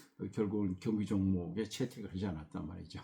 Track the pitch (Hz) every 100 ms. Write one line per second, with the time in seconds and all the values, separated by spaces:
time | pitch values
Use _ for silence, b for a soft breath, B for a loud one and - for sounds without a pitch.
0 | B - 101 101 104 104 101 92 120 107
1 | 98 104 95 92 85 90 107 - 123 -
2 | 101 92 101 80 76 90 80 90 87 -